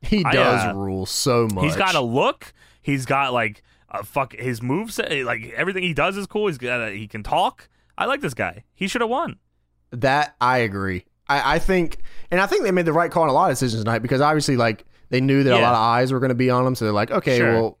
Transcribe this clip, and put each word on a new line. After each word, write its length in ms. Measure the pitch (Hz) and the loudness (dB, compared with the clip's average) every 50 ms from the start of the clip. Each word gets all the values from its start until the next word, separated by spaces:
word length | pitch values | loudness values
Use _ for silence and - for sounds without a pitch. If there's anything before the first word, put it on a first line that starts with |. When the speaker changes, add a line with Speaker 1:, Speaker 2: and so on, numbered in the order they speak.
Speaker 1:
He 240 | - - 220 208 175 | -4 0 0 2 2
Speaker 2:
I, 80 | 127 151 | 2 2
Speaker 1:
does 320 | 127 127 120 110 101 95 90 90 | 4 4 4 2 2 0 -2 -4
Speaker 2:
uh, 0 | |
Speaker 1:
rule 320 | 98 98 95 95 95 95 | -4 -6 -4 -4 -4 -6
so 400 | - - - - 143 123 120 117 110 104 | -6 -6 -4 0 2 2 2 2 2 0
much. 120 | 95 - | 0 0
Speaker 2:
He's 120 | 151 156 | 0 0
got 180 | - 196 185 180 | 0 0 0 0
a 60 | 151 | 0
look. 520 | 127 117 113 135 180 254 302 - - - - _ - _ _ _ | -2 0 0 0 0 0 -2 -4 -12 -20 -20 _ -20 _ _ _
He's 260 | _ - 143 139 127 | _ -4 -4 -4 -2
got, 260 | 117 139 135 139 131 123 | -2 -2 -2 0 0 0
like, 300 | 120 113 110 104 - _ _ _ _ _ _ | 0 -2 -2 -4 -8 _ _ _ _ _ _
a 120 | - 98 104 | -12 -12 -12
fuck, 300 | - - 143 135 117 - | -6 -4 -4 -4 -4 -6
his 260 | - 120 131 123 110 | -8 -6 -6 -6 -4
moveset, 640 | 120 123 135 180 220 233 - - - - 160 139 127 | -4 -2 -2 -2 -4 -6 -6 -6 -4 -4 -4 -4 -2
like, 280 | 117 120 113 110 - 113 | -4 -4 -6 -6 -10 -6
everything 260 | 113 151 180 196 190 180 | -4 -4 -2 -2 -4 -4
he 100 | 180 156 | -2 -2
does 220 | 135 147 180 196 | 0 0 -2 -2
is 100 | 202 196 | -4 -8
cool. 200 | - - 214 214 202 | -6 -4 -2 -2 -2
He's 100 | 160 123 | -2 -4
got 300 | 123 123 123 123 113 107 | -4 -4 -4 -2 -4 -6
a, 20 | 95 | -8
he 140 | 104 110 | -10 -12
can 160 | 104 - 110 104 | -12 -12 -12 -6
talk. 460 | - - 160 190 240 - - - _ _ _ _ _ _ - | -2 -2 0 0 -2 -4 -6 -16 _ _ _ _ _ _ -4
I 80 | - | -2
like 140 | 226 269 285 285 | -2 -2 -2 -4
this 120 | 165 120 | -6 -4
guy. 300 | - 107 90 - - - _ _ | -4 -4 -4 -4 -8 -18 _ _
He 140 | _ 185 196 | _ -6 -4
shoulda 180 | - 240 240 | -2 -2 -2
won. 300 | 220 240 277 339 185 - - _ _ _ _ _ _ _ _ _ _ | -2 -2 -4 -4 -6 -8 -14 _ _ _ _ _ _ _ _ _ _
Speaker 1:
That, 440 | - 123 123 131 131 147 151 - - _ | -8 -2 0 2 2 2 0 -2 -2 _
I 180 | 123 123 131 127 | 0 2 2 2
agree. 460 | 117 110 95 98 98 95 92 90 - _ _ _ _ _ | 0 0 -2 -4 -4 -2 -4 -6 -8 _ _ _ _ _
I, 280 | 139 143 117 131 151 | -2 0 0 0 0
I 20 | 165 | 2
think, 400 | - - 190 185 170 156 - - - - - - - - | 2 2 2 2 2 0 -2 -4 -6 -6 -6 -8 -6 -2
and 100 | - 180 | 0 0
I 60 | 196 | 0
think 180 | 196 339 415 311 | 2 0 0 0
they 60 | 208 185 | 0 0
made 140 | 180 170 | 2 0
the 60 | 165 147 | 2 2
right 180 | 170 170 165 | 2 0 2
call 120 | - 175 160 | 2 0 2
on 40 | 139 | 4
a 40 | 131 | 4
lot 180 | 147 180 185 | 4 4 2
of 20 | 135 | 2
decisions 300 | 123 135 127 110 113 107 | 0 -2 -2 -2 -2 -2
tonight 160 | 110 117 113 | -2 -2 -2
because 200 | 110 123 139 131 | 0 0 0 2
obviously, 360 | 143 147 156 151 143 - 139 | 2 2 2 2 2 0 2
like, 280 | 120 117 113 110 - - - _ _ - - | 2 2 0 0 -2 -8 -18 _ _ -10 -2
they 100 | - 131 | 0 0
knew 220 | 131 135 135 139 139 | 2 4 4 4 6
that 80 | 135 123 | 6 4
a 40 | 117 | 6
Speaker 2:
Yeah. 40 | 113 120 | 6 4
Speaker 1:
lot 40 | 123 | 4
of 40 | 113 | 4
eyes 320 | 110 117 117 123 127 131 135 | 4 4 4 4 2 2 2
were 60 | 127 | 0
gonna 140 | 127 131 127 | 0 0 0
be 140 | 117 127 127 | 2 2 2
on 160 | 123 123 127 | 2 2 2
him, 80 | 131 127 | 0 0
so 120 | - 117 | 0 -2
they're 80 | 107 104 | 0 2
like, 160 | 104 110 117 | 0 0 0
"Okay, 260 | - 196 - 151 127 | 0 -2 0 2 2
Speaker 2:
Sure. 160 | 120 143 143 113 | 2 4 4 4
Speaker 1:
well, 260 | 113 113 107 - _ | 2 2 0 -4 _